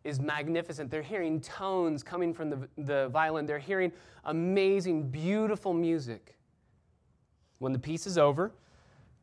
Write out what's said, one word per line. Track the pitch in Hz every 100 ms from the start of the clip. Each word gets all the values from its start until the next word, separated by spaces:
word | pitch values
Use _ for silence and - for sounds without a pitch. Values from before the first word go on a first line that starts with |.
| 147
is | 139
magnificent. | 147 147 147 165 170 151 131
They're | 156
hearing | 147 208 165 156
tones | - - 190 190 170 147
coming | - 175 170
from | 165 156
the, | 139 127 -
the | 143 143 131
violin. | 147 160 156 151
They're | 147
hearing | 143 190 180 175 - -
amazing, | - 160 175 196 190 196 180 160 139
beautiful | 143 165 214 214 208 196
music. | 170 170 165 123 110 - - _ _ _ _ _ _ _ _ _ _ _ -
When | 131
the | 131
piece | 139 160 196
is | 175
over, | 147 143 208 - - - - - - -